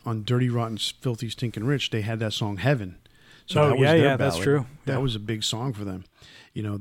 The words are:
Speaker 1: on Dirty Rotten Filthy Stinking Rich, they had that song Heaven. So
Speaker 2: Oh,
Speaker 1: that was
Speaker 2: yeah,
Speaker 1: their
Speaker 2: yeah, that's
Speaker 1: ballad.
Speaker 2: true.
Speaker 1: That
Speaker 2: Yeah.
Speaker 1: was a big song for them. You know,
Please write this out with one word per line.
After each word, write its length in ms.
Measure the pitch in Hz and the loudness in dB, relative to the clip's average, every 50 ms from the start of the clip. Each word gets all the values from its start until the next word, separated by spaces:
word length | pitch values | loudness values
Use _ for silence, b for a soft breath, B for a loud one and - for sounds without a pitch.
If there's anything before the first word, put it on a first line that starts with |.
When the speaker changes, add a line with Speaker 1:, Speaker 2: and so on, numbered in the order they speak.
| - | -6
Speaker 1:
on 180 | 120 113 110 104 | -6 -4 -4 -2
Dirty 260 | 107 123 123 127 123 | 0 2 2 2 2
Rotten 280 | 117 120 117 113 110 | 0 -2 -2 -4 -4
Filthy 520 | 101 - - - _ - 131 117 107 120 110 | -6 -6 -8 -8 _ -4 -4 -4 -4 -6 -8
Stinking 340 | - - 127 117 - 110 104 | -6 -6 -6 -6 -4 -4 -2
Rich, 240 | 131 147 123 - - | -2 0 -2 -2 -2
they 120 | - 110 | -4 -4
had 180 | 101 113 113 110 | -2 -4 -4 -2
that 140 | 113 107 - | -4 -4 -2
song 240 | - 117 104 101 | -2 -4 -4 -2
Heaven. 400 | 95 95 131 147 120 101 90 87 - b b b b b b b b b | 0 0 2 2 0 -2 -6 -12 -16 b b b b b b b b b
So 180 | - - 147 151 | -2 2 4 4
Speaker 2:
Oh, 40 | 143 | 4
Speaker 1:
that 80 | 135 | 6
was 40 | 135 135 | 6 6
Speaker 2:
yeah, 60 | 147 165 | 6 8
Speaker 1:
their 120 | 165 143 | 8 6
Speaker 2:
yeah, 120 | 139 135 | 6 4
that's 180 | - 135 139 - | 4 2 0 0
Speaker 1:
ballad. 80 | 85 - | 0 2
Speaker 2:
true. 220 | 143 143 147 127 131 - - - | 2 2 2 0 -4 -10 -10 -6
Speaker 1:
That 80 | 135 135 | -4 -2
Speaker 2:
Yeah. 40 | 131 | 0
Speaker 1:
was 160 | 139 131 110 | 0 -2 -2
a 40 | 107 | -4
big 240 | 104 107 113 107 107 | -4 -6 -4 -4 -4
song 300 | - - 110 123 139 110 | -4 -2 -2 -4 -4 -4
for 100 | 101 104 | -4 -6
them. 220 | 98 92 92 95 B B B B B B B B B - | -8 -8 -8 -12 B B B B B B B B B -8
You 100 | - 107 | -6 -6
know, 140 | 104 101 101 | -4 -6 -6